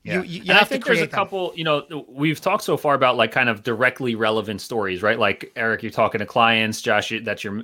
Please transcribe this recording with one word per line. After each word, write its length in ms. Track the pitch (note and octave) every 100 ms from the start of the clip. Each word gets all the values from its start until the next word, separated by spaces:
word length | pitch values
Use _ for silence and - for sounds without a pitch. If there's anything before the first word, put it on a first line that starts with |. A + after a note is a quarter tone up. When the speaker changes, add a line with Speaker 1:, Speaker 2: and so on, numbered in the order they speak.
Speaker 1:
Yeah. 100 | G#2+
Speaker 2:
you, 80 | F#3
you, 60 | F3+
you 140 | E3+
Speaker 1:
And 80 | F3+
I 20 |
Speaker 2:
have 160 | - G#3
to 60 | -
Speaker 1:
think 100 | B3
there's 140 | A3+
a 20 |
Speaker 2:
create 100 | D#3+
them. 60 | -
Speaker 1:
couple, 340 | G3 G3 F3 E3+
you 80 | D#3+
know, 400 | D3 C#3 D#3 -
we've 320 | C3 D#3 D3
talked 240 | F#3+ G#3
so 140 | - D3+
far 160 | D3+
about, 240 | C#3 C3 A#2+
like, 160 | A2+
kind 160 | C#3 B2
of 140 | G#2+
directly 520 | B2 A2 B2+ - B2+ A2
relevant 460 | A2 A2 G2+ G2+
stories, 400 | - A#2 G2 F2+
right? 180 | G#2 A#2
Like, 320 | G#2 G2 - -
Eric, 260 | A2+ G#2+
you're 80 | A2+
talking 280 | - G#2+ G#2+
to 60 | G#2
clients, 560 | B2 A2+ A2+ A2 A2
Josh, 300 | A#2+ G#2 -
you, 80 | A2+
that's 240 | A2+ G2+
your, 160 | G#2 G#2